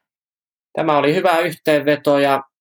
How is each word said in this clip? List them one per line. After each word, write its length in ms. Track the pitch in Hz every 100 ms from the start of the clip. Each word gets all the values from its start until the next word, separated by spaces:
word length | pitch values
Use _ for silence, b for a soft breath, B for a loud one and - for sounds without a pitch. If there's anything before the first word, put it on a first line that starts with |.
| _ _ _ _ _ _ _
Tämä 260 | - 160 147
oli 160 | 139
hyvä 240 | 175 185 165
yhteenveto 800 | 175 - - 151 139 147 147 143
ja 240 | 139 135 - _